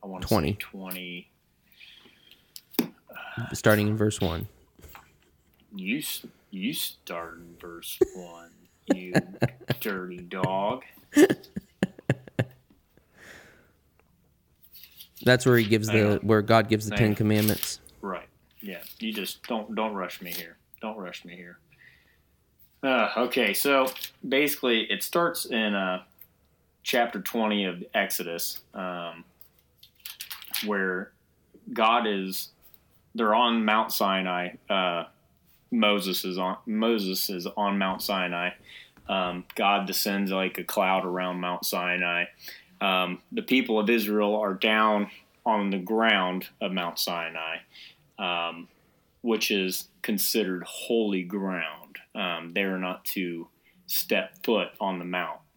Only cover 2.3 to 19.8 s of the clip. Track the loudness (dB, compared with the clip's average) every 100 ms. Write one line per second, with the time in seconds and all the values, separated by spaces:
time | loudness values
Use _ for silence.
2.3 | -20 _ -20 _ -6 -6 -8 _ -16 -12
3.3 | -8 -8 0 4 6 4 4 2 2 0
4.3 | 0 -6 -12 _ _ -20 -20 -20 _ _
5.3 | _ _ _ _ -12 -4 -4 -4 -8 -10
6.3 | _ _ -6 -4 -2 -6 -8 -10 -8 -8
7.3 | -12 -20 -18 -14 -14 -12 -2 -2 -2 -14
8.3 | -16 -20 _ _ _ -2 -2 2 0 0
9.3 | -2 -2 -2 -6 -4 -2 -4 -6 -10 -8
10.3 | -2 0 0 0 -2 -8 -20 _ 6 6
11.3 | 4 -6 -14 -14 _ -6 -6 -4 -4 -4
12.3 | -4 -4 -4 _ _ _ _ _ _ -20
13.3 | -20 -20 -20 _ _ _ _ _ _ _
14.3 | _ _ _ -20 -20 -20 -20 -20 -2 6
15.3 | 6 8 6 6 4 4 4 6 4 6
16.3 | 4 8 6 6 2 0 4 4 4 4
17.3 | 4 4 2 -2 -8 -14 -14 -8 -8 -10
18.3 | _ _ _ -14 -12 -14 -10 -6 -6 -6
19.3 | -8 -6 -4 -4 -2